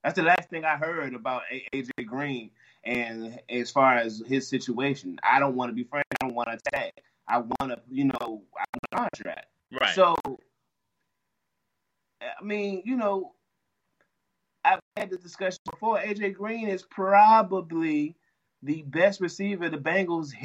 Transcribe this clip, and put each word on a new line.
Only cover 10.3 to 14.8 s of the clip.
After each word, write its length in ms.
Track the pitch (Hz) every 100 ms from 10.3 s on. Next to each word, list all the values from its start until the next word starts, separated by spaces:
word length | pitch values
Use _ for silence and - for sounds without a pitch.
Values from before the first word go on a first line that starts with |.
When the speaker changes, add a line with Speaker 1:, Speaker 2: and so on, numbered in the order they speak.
| 127 _ _ _ _ _ _ _ _ _ _ _ _ _ _ _ _ _ _
Speaker 1:
I 200 | 120 -
mean, 380 | 208 208 202 190 214
you 100 | 262
know, 380 | 208 196 185 _ _ _ _ _ _ _ _ _ _ _ _ _
I've 160 | - 190